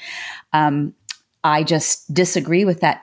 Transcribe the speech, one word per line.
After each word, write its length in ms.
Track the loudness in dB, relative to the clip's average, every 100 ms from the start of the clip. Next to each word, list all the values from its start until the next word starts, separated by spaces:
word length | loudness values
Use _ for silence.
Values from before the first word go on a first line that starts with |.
| -16 -14 -14 -16 -2
Um, 420 | 2 2 2 -2 -6 -16 -18 _ _
I 220 | 0 0
just 480 | 2 0 0 -4 -4
disagree 520 | 0 0 0 0 0
with 160 | 2 2
that 220 | 0 -2